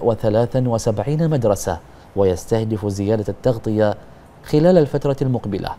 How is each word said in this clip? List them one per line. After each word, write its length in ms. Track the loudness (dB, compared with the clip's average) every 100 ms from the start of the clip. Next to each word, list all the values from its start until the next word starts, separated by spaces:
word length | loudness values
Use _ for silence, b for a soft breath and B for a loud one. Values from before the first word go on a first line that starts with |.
وثلاثة 580 | 0 0 0 2 0 0
وسبعين 680 | 0 0 0 -2 -2 -2 0
مدرسة، 480 | 2 2 0 -2 -6 B B B 0
ويستهدف 720 | 0 0 -2 -2 0 -2 -4
زيادة 380 | -2 0 0 -2
التغطية 680 | -2 -2 -2 -2 2 2 0 B B B -20
خلال 340 | -2 4 6 4
الفترة 400 | 2 0 -2 -2
المقبلة 480 | -2 -2 -4 -6 -6